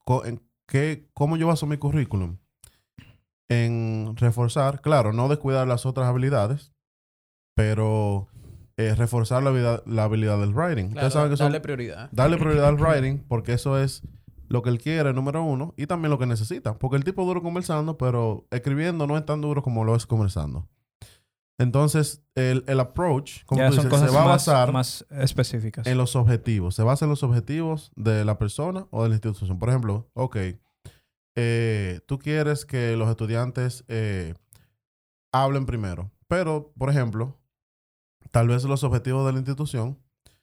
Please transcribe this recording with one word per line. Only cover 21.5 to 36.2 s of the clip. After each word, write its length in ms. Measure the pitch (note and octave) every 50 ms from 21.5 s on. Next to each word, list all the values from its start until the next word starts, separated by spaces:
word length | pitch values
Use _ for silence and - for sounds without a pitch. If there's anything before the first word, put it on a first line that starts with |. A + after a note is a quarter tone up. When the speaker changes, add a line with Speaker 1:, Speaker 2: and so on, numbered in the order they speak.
| _ -
Speaker 1:
Entonces, 640 | B2+ B2 A#2 C#3 D3+ D3+ D3+ D#3 D3 - - - _ _ -
el, 260 | C3 B2+ B2+ B2+ C3 - C3+
el 100 | C3+ C3
approach, 680 | B2+ B2+ - - F3 F3 C3+ C3+ C#3+ - - - -
como 160 | - C3+ C3
Speaker 3:
Ya 80 | C3 C3
Speaker 1:
tú 40 | C#3
Speaker 3:
son 100 | B2 C#3
Speaker 1:
dices, 40 | B2+ C#3+ C#3+
Speaker 3:
cosas 120 | D3 B2+
Speaker 1:
se 40 | C3
va 60 | D3
a 40 | D#3+
Speaker 3:
más, 200 | C#3 C#3 C#3 -
Speaker 1:
basar 260 | D#3+ C#3+ C3 B2+ B2+
Speaker 3:
más 320 | C3 B2+ B2 - - - - -
específicas. 760 | C#3+ C#3 C3+ C3 - - B2+ - B2+ A#2 A2 A2 - - A2+ B2
Speaker 1:
en 100 | B2+ B2+
los 160 | B2+ B2 -
objetivos. 640 | B2+ A#2+ B2 A#2+ A2+ - A#2+ A2 G2+ F2 F2 F2+
Se 80 | - A2
basa 200 | A#2 C#3 C#3+ D#3+
en 40 | D3
los 140 | D3 C#3 C#3+
objetivos 680 | B2 A#2+ A#2+ - - C#3+ D#3+ E3 D#3+ D#3+ D3+ - - -
de 280 | - G#2+ A2+ A2 G#2+ G#2
la 140 | G#2+ G#2+ -
persona 480 | A2 G2+ - - D3+ F3+ F#3 F#3+ F#3+ -
o 120 | - A2
de 60 | A#2 A2+
la 80 | A2
institución. 420 | G#2+ - A2 G2+ - G2 F2+ F#2 F2+
Por 100 | G#2+ A#2
ejemplo, 400 | C3 C3 A#2 G#2 G2+ G#2+ A#2 _ -
ok, 220 | A#2+ B2+ B2+ - G#2+ F#2+ F#2 F2+ - _ _ _ _ - - - _ _ _ _ _ _ _ -
eh, 640 | A#2 A#2 A#2 A#2 A#2 A#2 A2+ A2 G#2 G2+ F#2 F2+ E2+ -
tú 140 | - C#3+ C3
quieres 440 | - D3 D3+ D#3 D3+ D3+ D3 C#3+ -
que 320 | - C3+ B2+ A#2+ A#2 A2+
los 140 | A2+ A2 A2+
estudiantes, 760 | A2 - A2+ G#2+ A2+ A2+ B2 C3 - B2+ B2+ B2 - - - -
eh, 460 | A2+ A2+ A2 G#2 G2+ F#2 F2 D#2+ E2+ - _ _ - - _ _ _ _ _ _ _ _ _ _ _ _ _ _
hablen 340 | - C3 C3+ C3+ C#3 C3+ C3+
primero, 460 | A#2 A#2+ A2+ G#2 F#2 F2 D#2+ F#2 G2 - _